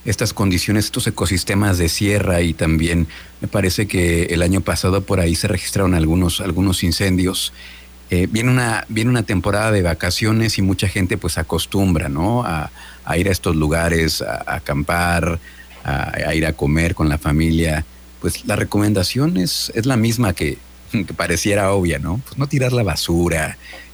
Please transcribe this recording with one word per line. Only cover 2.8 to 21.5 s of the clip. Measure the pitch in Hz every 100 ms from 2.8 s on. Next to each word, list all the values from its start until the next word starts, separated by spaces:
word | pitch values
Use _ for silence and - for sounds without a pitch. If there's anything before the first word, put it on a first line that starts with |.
| 82 85 82 - - -
me | 98
parece | 104 92 101 101
que | 92 87 85
el | 90 85
año | 87 95
pasado | - - 95 95
por | 95 95
ahí | 85 85
se | 98
registraron | 90 - - 95
algunos, | 85 80 87 87 -
algunos | 95 82 98 92
incendios. | 90 82 98 92 92 - - - - - - - -
Eh, | 90 92
viene | 110 123
una, | 127 117 107 -
viene | 110 117
una | 123
temporada | 98 98 101 101 110
de | 104
vacaciones | 87 80 90 - 110 110 113 -
y |
mucha | 95 92 98
gente, | 104 95 104
pues, | 87 85
acostumbra, | 80 82 - 101 95 80 73
¿no? | 69 92 120
A, | 117 80 76 - - -
a | - 82
ir | 95
a |
estos | 90 -
lugares, | 78 76 80 82 82 80 -
a, | 52
a | - - 64
acampar, | - 71 73 85 87 85 82 85 - - - - -
a, | 71 76 78 73
a |
ir | 78 80
a |
comer | 76 71 78 82
con | 85 80
la | 73
familia. | 80 76 80 80 82 78 80 - - -
Pues | - - -
la | 104
recomendación | 113 101 104 98 90 123 156 180
es, | 175 - -
es | 117
la | 120 127
misma | 113 113 107
que, | - 76 64 - - -
que | 107 82
pareciera | 80 87 82 104